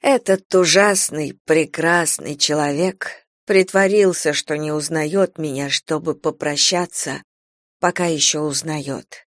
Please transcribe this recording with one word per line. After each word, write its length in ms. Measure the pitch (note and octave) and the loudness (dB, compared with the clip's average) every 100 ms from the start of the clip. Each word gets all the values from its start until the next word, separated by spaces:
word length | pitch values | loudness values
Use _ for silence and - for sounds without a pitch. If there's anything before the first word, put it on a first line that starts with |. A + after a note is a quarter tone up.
Этот 520 | C4+ C4+ - F#3+ _ | 2 2 2 0 _
ужасный, 840 | F#3+ F3+ F3+ G#3 F#3+ - D3+ D3 B2+ | 2 4 4 4 2 -2 -4 -8 -10
прекрасный 920 | - D#3 D#3+ - D#3+ F3 E3 - - C#3+ | 0 2 2 -2 2 2 2 -2 -6 -4
человек 880 | - D3+ D3 C#3+ F#3 F#3 - - _ _ _ | 0 0 0 0 -2 -2 -12 -14 _ _ _
притворился, 840 | F#3+ F#3 F#3+ G3 G#3 G3 E3+ D#3+ | 0 2 2 2 4 4 2 -2
что 240 | D3 - D3+ | -2 -4 -6
не 140 | D#3 | -4
узнает 640 | D3+ D3 E3 D3+ F#3+ F#3 - | -4 -2 -2 -2 0 0 -2
меня, 320 | D#3 C3+ C#3+ | -8 -6 -4
чтобы 440 | - - D#3 D#3+ | -4 -2 -4 -4
попрощаться, 1080 | D3 D#3+ D3+ D3+ D3 - F3+ F3 - - C#3 - _ _ _ _ _ | -4 -4 -4 -4 0 0 0 -2 -6 -8 -8 -14 _ _ _ _ _
пока 260 | F3 F3+ F3 | -2 0 -2
еще 340 | D#3 - D#3 | 0 0 0
узнает. 840 | D3+ C#3 D#3+ D#3 C#3 C3+ - - _ | -4 -4 -6 -8 -6 -10 -10 -20 _